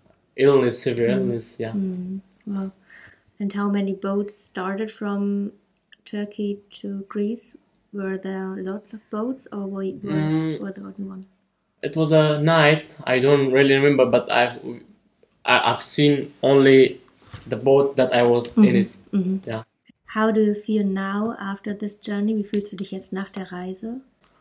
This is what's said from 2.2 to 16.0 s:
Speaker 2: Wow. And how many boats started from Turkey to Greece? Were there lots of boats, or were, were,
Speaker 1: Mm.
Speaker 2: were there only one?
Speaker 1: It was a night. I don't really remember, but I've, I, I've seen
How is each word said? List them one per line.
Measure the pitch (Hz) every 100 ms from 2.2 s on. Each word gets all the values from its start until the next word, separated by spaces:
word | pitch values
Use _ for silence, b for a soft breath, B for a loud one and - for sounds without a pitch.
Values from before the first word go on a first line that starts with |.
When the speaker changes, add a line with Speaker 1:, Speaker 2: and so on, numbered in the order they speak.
| - _ 208
Speaker 2:
Wow. | 196 196 - B B B B B -
And | 196
how | 202 202
many | 202 196
boats | 190 196 202 202 -
started | - 190 185 196 220
from | - 208 202 202 202 202 - _ _ _ _ -
Turkey | 208 202 208 208 202 _ -
to | 202 196 196
Greece? | 208 208 233 - - _ _ _
Were | 202 190 190
there | 190 190 190 190 185
lots | 208 -
of | 214 _
boats, | 214 240 262 -
or | 208 196 196
were, | 190 -
were, | -
Speaker 1:
Mm. | 156 156 160 160 156
Speaker 2:
were | 196 196
there | 196
only | 190 190 190
one? | - _ _ _ _ _
Speaker 1:
It | 147 160
was | 151
a | 156 151 147
night. | 156 165 147 156 - - 123
I | 127
don't | 135 143 135
really | 131 139
remember, | 139 143 135 117
but | 120 -
I've, | 120 123 117 127 120 - _ _ _ _ _ -
I, | 123 117
I've | 117
seen | - -